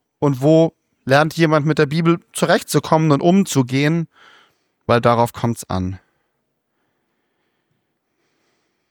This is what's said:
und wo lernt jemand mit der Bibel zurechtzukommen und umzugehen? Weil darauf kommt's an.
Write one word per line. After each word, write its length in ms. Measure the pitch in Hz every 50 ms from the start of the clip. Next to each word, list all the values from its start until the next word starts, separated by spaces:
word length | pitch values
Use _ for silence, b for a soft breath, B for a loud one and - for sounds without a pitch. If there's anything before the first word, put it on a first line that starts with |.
| _ _ _ _
und 220 | 147 143 139 123
wo 320 | 135 156 160 160 165 156 - _ _ _ _ _ _
lernt 300 | 127 131 143 - 160 -
jemand 300 | 160 165 151 156 151 143
mit 120 | 156 151 160
der 80 | 151
Bibel 340 | 135 147 170 165 165 170 170 - _ -
zurechtzukommen 800 | - 175 156 185 226 - - - 143 - - 165 156 160 156
und 100 | 143 135
umzugehen? 880 | - 175 185 196 190 - - 135 123 113 123 135 147 151 165 170 160 - b b b b b b b b b b b b _ _ _
Weil 140 | - 117 120
darauf 320 | 117 123 117 113 117 113 -
kommt's 320 | - - 117 117 - -
an. 340 | - 92 92 92 92 95 95 _ _ _ _ _ _ _ _ _ _ _ _ _ _ _ _ _ _ _ _ _ _ _ _ _ _ _ _ _ _ _ _ _ _ _ _ _ _ _ _ _ _ _ _ _ _ _ _ _ _ _ _ _ _ _ _ _ _